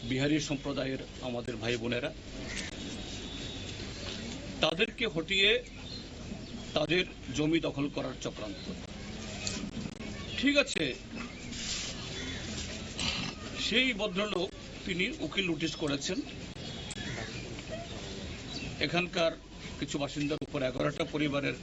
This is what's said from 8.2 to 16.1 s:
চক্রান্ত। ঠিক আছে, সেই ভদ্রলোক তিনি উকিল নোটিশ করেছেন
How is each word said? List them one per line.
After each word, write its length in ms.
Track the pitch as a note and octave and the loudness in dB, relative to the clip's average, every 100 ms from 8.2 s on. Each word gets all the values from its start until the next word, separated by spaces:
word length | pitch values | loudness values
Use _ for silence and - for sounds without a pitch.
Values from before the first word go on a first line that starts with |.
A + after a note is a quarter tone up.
চক্রান্ত। 420 | A#2+ - G#2+ G2 F#2+ F2+ - - - - - - - - - - - - - - - - | -4 -4 -6 -6 -6 -6 -8 -8 -6 -6 -6 -2 -2 0 -2 -4 -6 -6 -6 -6 -4 4
ঠিক 160 | C4+ C#4+ | 6 6
আছে, 200 | C#4 - C#3+ - - - - - - - - - - - - B2+ B3+ - - - - - - - - - - - - - | 6 2 2 0 -6 -6 -6 -8 -6 -4 -2 -2 -2 -4 -4 -4 -4 -4 -4 -4 -4 -4 -6 0 0 0 -2 -4 -6 -2
সেই 220 | - A3+ C4 G3+ | 4 6 6 4
ভদ্রলোক 500 | G#3 F3+ G#3+ F#3 F3+ - - - | 2 2 2 2 0 -2 -10 -6
তিনি 200 | - F3 G#3 D#4 | -2 2 2 2
উকিল 200 | D3 G3 F#3 | 0 2 2
নোটিশ 220 | D#3 D#3+ - | 2 0 0
করেছেন 340 | D3+ C#3 - | 0 0 0